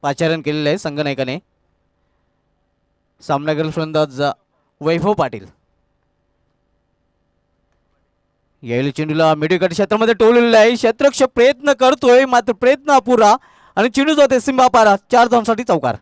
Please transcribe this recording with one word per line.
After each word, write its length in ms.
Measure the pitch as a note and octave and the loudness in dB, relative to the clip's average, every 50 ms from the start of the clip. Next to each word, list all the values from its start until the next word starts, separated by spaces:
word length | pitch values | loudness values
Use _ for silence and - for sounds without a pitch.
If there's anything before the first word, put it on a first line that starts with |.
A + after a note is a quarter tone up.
पाचारण 400 | - C#3+ C#3+ - E3+ D#3+ D#3+ D#3+ | -6 -6 -6 -4 -2 -4 -4 -4
केलेलं 280 | D3 D3+ D3+ D3+ D3+ D3 | -6 -6 -6 -4 -2 -4
आहे 80 | D3+ G3 | -4 -4
संघनायकाने. 600 | - D#3+ C#3+ C#3+ D3+ D3 C#3 - C3+ B2+ C3 E3+ _ _ _ _ _ _ _ _ _ _ _ _ _ _ _ _ _ _ _ _ _ _ _ _ _ _ _ _ _ _ _ _ _ _ _ _ | -6 -10 -8 -6 -6 -6 -6 -6 -6 -8 -8 -12 _ _ _ _ _ _ _ _ _ _ _ _ _ _ _ _ _ _ _ _ _ _ _ _ _ _ _ _ _ _ _ _ _ _ _ _
सामना 320 | _ - D3+ C#3 C#3+ D#3 D#3 | _ -6 -6 -6 -4 -6 -4
करेल 180 | D3 D#3+ D#3 | -4 -4 -6
फलंदाज, 500 | D3+ - D#3+ D#3 D#3 D#3 D#3 D3 C3 B2+ | -6 -6 -8 -4 -2 -4 -4 -4 -4 -6
अ, 100 | C#3+ C#3+ - _ _ _ _ _ _ _ _ _ | -6 -6 -6 _ _ _ _ _ _ _ _ _
वैभव 320 | D3 D3+ E3 E3+ D#3 G3 G#3 | -6 -4 -4 -2 -2 -4 -2
पाटील. 320 | G#3 D#3 B2+ A2+ G#2+ F#2+ F#2 _ _ _ _ _ _ _ _ _ _ _ _ _ _ _ _ _ _ _ _ _ _ _ _ _ _ _ _ _ _ _ _ _ _ _ _ _ _ _ _ _ _ _ _ _ _ _ _ _ _ _ _ _ _ _ _ _ _ _ _ _ _ - | -2 -4 -6 -6 -12 -18 -18 _ _ _ _ _ _ _ _ _ _ _ _ _ _ _ _ _ _ _ _ _ _ _ _ _ _ _ _ _ _ _ _ _ _ _ _ _ _ _ _ _ _ _ _ _ _ _ _ _ _ _ _ _ _ _ _ _ _ _ _ _ _ -10
यावेळी 280 | B2 A#2 A#2+ C3 C#3 | -6 -4 -4 -2 -4
चेंडूला 440 | C3+ - D#3 D#3 D3+ D#3 D#3+ D#3+ D#3 | -4 -6 -6 -6 -2 0 2 0 0
मिडविकेट 360 | D3+ D3+ D#3+ F#3 F3 F3 F#3 | 0 -2 -2 -2 -2 -2 -4
क्षेत्रामध्ये 420 | E3+ E3 G3+ G3 G#3+ G#3+ A3 A3 A#3 | -2 -4 -4 -2 -2 -2 0 0 0
टोललेलं 440 | F#3+ A3+ A3 A#3 A#3+ A#3 A#3 A3+ A3 | 2 2 2 4 4 2 4 4 4
आहे, 180 | G#3+ A3+ B3 | 4 4 2
क्षेत्ररक्षक 500 | A3+ - A3+ A3+ _ C#4 C#4+ C4 - C4 B3+ _ | 0 -2 -2 -2 _ 0 -2 0 0 -2 -2 _
प्रयत्न 380 | - A#3 C4 C#4+ B3 C#4 C#4+ C#4 | 2 2 2 2 _ -2 -2 -2
करतोय 520 | - B3+ B3+ C4 C4 - B3+ B3 B3+ C4+ | 2 2 0 0 2 2 4 4 4 4
मात्र 260 | C4+ B3 A#3+ A#3+ - | 2 0 -2 0 -2
प्रयत्न 400 | A#3 F#3 - B3 C#4 C#4+ C#4 D4 | -6 _ 0 0 0 0 _ 0
अपुरा 440 | C#4+ C4+ - - B3 A#3 A3+ G#3 G#3+ B3+ _ _ _ _ _ _ _ | 0 0 2 2 2 2 4 4 2 2 _ _ _ _ _ _ _
आणि 140 | - G3+ B3+ | -2 -2 -2
चेंडू 240 | G#3 - C#4 D4+ D#4 | 0 0 0 0 2
जाते 260 | D4 C#4+ C4+ C4+ B3+ | 2 2 2 2 0
सीमापार, 560 | - - C4+ B3+ B3+ B3+ - A#3+ A3 G#3+ G3 G3 _ _ | -2 -2 0 2 2 2 4 4 4 4 2 0 _ _
चार 160 | - B3+ A#3 B3 | 2 2 2 4
धावांसाठी 360 | A#3 A#3+ A3 G#3+ A3+ G#3 B3 | 2 0 0 0 -4 -4 -2
चौकार. 320 | - F3+ E3 - B2+ A2 G#2 | -2 -2 -2 -2 -4 -6 -6